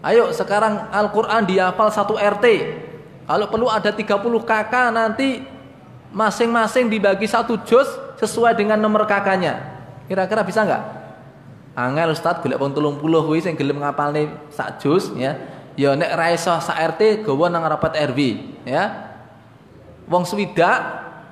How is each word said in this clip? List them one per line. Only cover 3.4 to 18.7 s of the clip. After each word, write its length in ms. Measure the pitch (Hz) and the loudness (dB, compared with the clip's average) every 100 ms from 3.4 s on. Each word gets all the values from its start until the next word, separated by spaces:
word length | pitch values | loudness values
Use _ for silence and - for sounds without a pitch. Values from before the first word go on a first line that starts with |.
| 208 | 0
perlu 240 | 220 240 | 0 0
ada 240 | 220 202 208 | 2 0 -2
tiga 240 | 214 196 | -2 0
puluh 240 | 226 233 | 2 -2
K 80 | 226 220 214 | 2 0 2
K 240 | 247 247 | 2 2
nanti 480 | 226 226 214 269 240 - - - - - - - | 2 0 0 -2 -2 -8 -16 -20 -20 -20 -20 -14
masing-masing 800 | - 220 - 233 233 220 254 240 | 0 0 2 2 2 2 2 2
dibagi 380 | 220 202 185 214 | 2 2 2 2
satu 240 | 233 233 226 | 0 0 -2
juz 240 | - 240 269 - - - | 4 4 4 -2 -14 -6
sesuai 400 | 214 - 233 226 | -4 2 2 4
dengan 160 | 208 214 | 2 2
nomor 320 | 214 214 214 | 2 2 2
K 160 | 202 | 0
K-nya." 320 | 196 190 170 123 - - - - - | 2 0 0 -4 -8 -16 -18 -20 -6
Kira-kira 320 | 185 185 220 | -2 0 0
bisa 240 | 185 202 208 | 0 0 2
nggak? 160 | 127 - - - - - - - - - | 0 -4 -14 -16 -18 -20 -20 -20 -20 -16
Angel 400 | - 123 143 165 | -6 -2 0 0
Ustaz 320 | 156 165 175 | 0 -2 -2
golek 160 | 143 127 | -2 -2
wong 160 | 139 139 | -2 0
telung 240 | 151 143 | -2 -2
puluh 240 | 156 160 | 2 2
kuwi 160 | 151 160 | 4 0
sing 160 | 180 156 | -2 -2
gelem 240 | 139 143 | -2 -2
ngapalne 480 | 143 143 147 151 151 - - | -4 -2 -2 0 -4 -6 -16
sak 320 | - 104 113 | -10 -8 -4
juz 240 | 143 170 - - | 0 0 0 -4
ya. 240 | 131 151 - - - - | -4 -4 -10 -18 -16 0
Ya 160 | 139 139 | 2 2
nek 160 | 165 165 | 0 0
ra 160 | 165 170 | 0 0
iso 160 | 185 | 0
sak 240 | 170 156 - | -2 -2 -2
R 180 | 170 - | -2 2
T 20 | 220 214 | 2 2
gawa 240 | 214 139 175 | 0 0 2
nang 160 | 175 | 2
rapat 320 | 160 151 160 156 | 0 0 0 0
R 160 | 147 | -2
W 80 | 127 139 104 - - | 0 0 -2 -10 -14
ya. 480 | 123 | -4